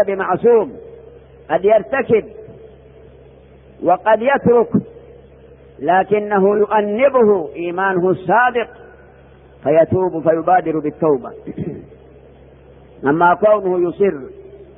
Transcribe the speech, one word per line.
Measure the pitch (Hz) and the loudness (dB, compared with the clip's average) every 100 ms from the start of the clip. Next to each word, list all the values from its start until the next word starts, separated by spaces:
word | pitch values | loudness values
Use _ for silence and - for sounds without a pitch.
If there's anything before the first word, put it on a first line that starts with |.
| 196 | 0
بمعصوم، | 196 175 185 233 226 151 - - - - - - - - | -2 -4 0 2 2 0 -8 -20 -20 -20 -20 -20 -20 -6
قد | 165 | -2
يرتكب | 196 220 208 269 - 220 147 - - - - - - - - - - - - - - - | 2 2 0 -6 0 -2 -2 -12 -20 -20 -20 -20 -20 -20 -20 -20 -20 -20 -20 -20 -20 -8
وقد | 160 180 208 220 | -2 -2 0 0
يترك، | 247 277 196 240 - - - - - - - - - - - - | 0 0 2 2 2 -2 -4 -12 -20 -20 -20 -20 -20 -20 -20 -8
لكنه | 147 185 185 208 208 208 196 208 | 0 0 2 -2 0 2 2 2
يؤنبه | 208 214 208 208 277 262 214 196 147 160 | 0 0 -2 0 2 4 2 2 -2 -8
إيمانه | 175 175 196 185 185 | -8 -4 -2 0 0
الصادق | 180 160 214 247 240 214 - - - - - - - - - | -2 0 2 2 -2 -6 -10 -20 -20 -20 -20 -20 -20 -20 -8
فيتوب | 135 156 160 180 185 160 156 | 0 2 2 0 -2 -2 -2
فيبادر | 165 160 180 160 156 | 0 2 0 0 -4
بالتوبة. | 147 - 160 135 113 - - - - - - - - - | -6 -2 0 0 -4 -16 -14 -10 -10 -12 -16 -20 -20 -20
<clears throat> | - - - - - - - - 135 | -20 -20 -20 -20 -20 -20 -20 -6 -2
أما | 160 175 | 2 2
كونه | 175 214 214 190 180 175 | 2 2 2 0 -2 -2
يصر | 175 196 147 123 - - - - | 0 -2 -2 -10 -20 -20 -20 -20